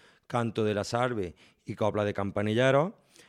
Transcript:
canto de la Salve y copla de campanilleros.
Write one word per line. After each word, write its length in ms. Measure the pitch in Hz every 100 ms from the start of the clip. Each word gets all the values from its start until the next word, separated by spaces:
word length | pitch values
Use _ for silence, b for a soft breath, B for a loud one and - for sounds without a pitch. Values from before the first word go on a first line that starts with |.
| b b -
canto 340 | 123 113 107
de 120 | 107
la 100 | 101
Salve 500 | 95 120 127 113 90 - b b
y 100 | -
copla 300 | 104 107 101
de 100 | 104
campanilleros. 760 | 98 98 104 104 110 131 135 175 - b b